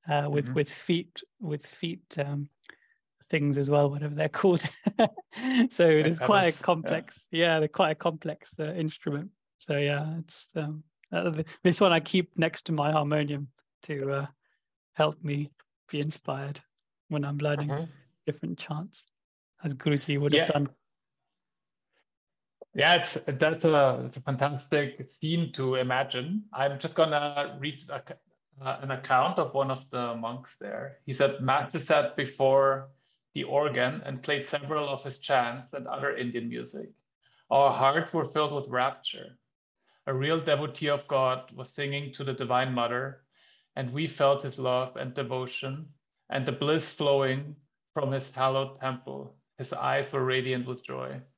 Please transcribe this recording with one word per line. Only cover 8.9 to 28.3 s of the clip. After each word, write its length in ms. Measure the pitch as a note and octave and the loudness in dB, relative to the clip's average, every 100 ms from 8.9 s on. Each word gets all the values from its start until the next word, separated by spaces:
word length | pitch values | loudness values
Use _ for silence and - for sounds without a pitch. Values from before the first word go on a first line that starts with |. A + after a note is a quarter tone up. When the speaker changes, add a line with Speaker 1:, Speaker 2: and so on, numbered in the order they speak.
| - - C#3+ F#3 _ _ _ | -4 -6 -4 -6 _ _ _
Speaker 1:
So 180 | - C#3+ | -4 0
yeah, 420 | C#3+ C#3+ D#3 E3 | 0 0 -4 -6
it's, 280 | D#3+ - - D#3+ | -10 -18 -10 -6
um, 260 | D3+ D#3 - _ _ | -6 -8 -14 _ _
uh, 180 | E3+ F3+ | -2 -2
th-, 160 | D#3 D#3+ - | -2 -6 2
this 180 | F3+ E3 | 2 6
one 120 | G3 | 6
I 80 | E3 | 6
keep 360 | D#3+ F#3 E3+ - | 4 0 0 0
next 280 | D#3+ - - | 0 0 -4
to 60 | |
my 180 | D#3 D3 | 0 2
harmonium 560 | D#3 D3 D3+ D3 C#3+ C#3+ _ _ _ | 2 2 0 0 -4 -8 _ _ _
to, 280 | - C#3+ C3+ | -10 -6 -2
uh, 140 | C#3 C#3 _ _ _ _ _ _ | -4 -4 _ _ _ _ _ _
help 280 | - D#3 D3+ | 2 2 2
me 280 | D#3 C#3+ D3 _ _ _ _ | -4 -4 -6 _ _ _ _
be 100 | D3 | -4
inspired 600 | D#3 - - C#3 C#3 C#3+ _ _ _ _ _ | -4 -6 -8 -6 -8 -12 _ _ _ _ _
when 160 | D3+ | -4
I'm 140 | C#3+ C#3+ | -2 -2
learning 300 | D3 D3 D3 | 0 0 -2
Speaker 2:
Mm-hmm. 220 | C#3+ E3 - _ _ - | -4 -6 -12 _ _ -8
Speaker 1:
different 320 | D3+ E3+ E3+ | -6 -8 -8
chants, 480 | - D3+ F#3+ - _ _ _ _ _ _ | -8 -8 -8 -16 _ _ _ _ _ _
as 100 | D#3+ | -8
Guruji 460 | C3 D#3 C#3+ - C#3+ | -4 0 0 0 0
would 120 | C#3+ | 4
have 140 | D3 E3 | 4 4
Speaker 2:
Yeah. 40 | |
Speaker 1:
done. 160 | D3 C#3+ _ _ _ _ _ _ _ _ _ _ _ _ _ _ _ _ _ _ _ - | 2 0 _ _ _ _ _ _ _ _ _ _ _ _ _ _ _ _ _ _ _ -10
Speaker 2:
Yeah, 200 | A#2 D3 | 2 4
it's, 240 | F3 F3 D3 - | 4 2 -6 -6
that's 380 | C3+ D#3 E3 | 2 2 4
a, 380 | E3 D3 C3+ B2 B2+ | 4 6 4 2 -6
it's 100 | B2+ | -8
a 40 | |
fantastic 880 | C3+ B2+ C#3+ C3+ - D3+ C#3 - C3+ | -6 0 0 -2 0 0 0 -6 -18
scene 420 | - D#3 E3+ D#3 | -8 -2 0 -2
to 220 | - C3 C3 | -2 0 0
imagine. 680 | B2+ C3 C3+ B2+ C#3+ G#3 - | 0 0 0 -4 -4 -6 -6
I'm 260 | B2+ C#3 C3+ | -2 -2 -2
just 160 | D#3+ | -4
gonna 640 | - D#3+ D3 D3 C#3+ C#3 C3+ | 2 2 2 0 -4 -6 -6
read 280 | C#3+ C3+ - | -8 -8 -12
a, 120 | C#3+ - C#3 _ | -12 -12 -20 _